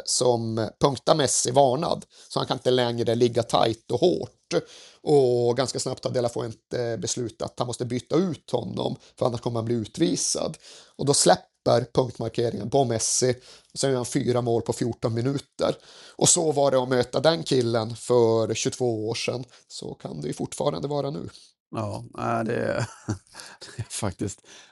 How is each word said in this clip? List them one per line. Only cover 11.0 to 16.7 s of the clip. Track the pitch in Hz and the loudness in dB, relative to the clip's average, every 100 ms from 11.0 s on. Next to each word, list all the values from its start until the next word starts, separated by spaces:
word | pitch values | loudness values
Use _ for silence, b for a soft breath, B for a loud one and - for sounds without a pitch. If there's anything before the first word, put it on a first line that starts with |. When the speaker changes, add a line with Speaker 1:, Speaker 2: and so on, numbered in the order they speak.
| 143 | 0
Speaker 1:
då | |
släpper | 143 - 185 - _ - 120 123 | 4 6 4 0 _ 2 2 2
punktmarkeringen | - 127 - 113 - 117 - 113 | 0 -2 -4 -4 -2 -2 -2 0
på | 139 | 2
Messi, | 127 113 - - 127 123 B B B | 2 0 0 2 2 0 B B B
och | - | -4
sen | 139 | 0
gör | 127 | 0
han | 120 | 0
fyra | 147 123 120 | -2 0 0
mål | 120 117 | 2 0
på | - | 0
fjorton | - 117 110 123 | -2 -2 -2 -2
minuter. | 113 123 139 - - 82 - B B B B | -2 -2 -4 -8 -2 -2 -2 B B B B
Och | - | 2
så | - 160 | 4 2
var | 143 139 | 2 4